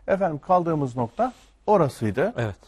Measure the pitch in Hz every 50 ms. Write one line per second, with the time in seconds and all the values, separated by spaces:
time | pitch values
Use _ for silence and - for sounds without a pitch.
0 | - - 196 185 196 175 156 139 - - 185 180 175 170 165 151 143 131 117 131
1 | 120 110 - - 226 254 - - - _ _ _ _ - 214 196 160 131 - -
2 | 117 107 95 120 156 208 - - 120 107 92 - _